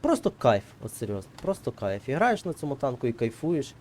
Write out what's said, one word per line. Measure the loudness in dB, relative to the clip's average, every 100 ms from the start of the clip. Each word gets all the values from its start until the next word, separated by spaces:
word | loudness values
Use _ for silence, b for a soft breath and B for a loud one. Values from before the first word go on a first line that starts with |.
просто | 4 2 2
кайф, | 4 4 4 0 -14
от | -12
серйозно, | -8 -6 -6 -8 -8
просто | -4 -2 -4
кайф. | -4 -4 -4 -2
І |
граєш | 2 2 2 -2
на |
цьому | -6 -4 -2
танку | -2 0 -2
і |
кайфуєш | 0 -2 -2 0 0 -2 -8